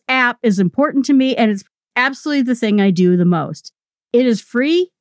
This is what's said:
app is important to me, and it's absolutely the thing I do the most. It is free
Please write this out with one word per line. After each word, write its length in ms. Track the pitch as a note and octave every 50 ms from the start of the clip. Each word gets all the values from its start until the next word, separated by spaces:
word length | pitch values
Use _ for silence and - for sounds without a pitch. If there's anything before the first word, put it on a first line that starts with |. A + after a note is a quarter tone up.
| _ -
app 300 | C4 C4 B3+ A#3+ A#3+ _
is 160 | - A#3 G3 F#3
important 480 | G3 E3+ - - C#4+ D#4 - C#4 B3+
to 80 | - C#4+
me, 220 | C4 C4 C4 C4
and 160 | - A#3 A3
it's 120 | G#3 G3 - _ _ _ _ _ -
absolutely 460 | A#3+ B3 C4+ C#4 - - D4+ D4 C#4+
the 140 | B3+ A#3+ B3+
thing 260 | A#3 - G#3+ G#3 G#3
I 80 | G3 G3
do 260 | F#3 E3 F#3 F3+ F3+
the 80 | F3+ F3
most. 480 | F3 F3+ E3 D3 - D#3 - - - _ _ _ _ _ _ _ _
It 140 | - A#3+ C4
is 160 | B3+ A#3 G3
free 480 | - - - A#3+ C4 D4 E4 F4 F4+ F4+ _ _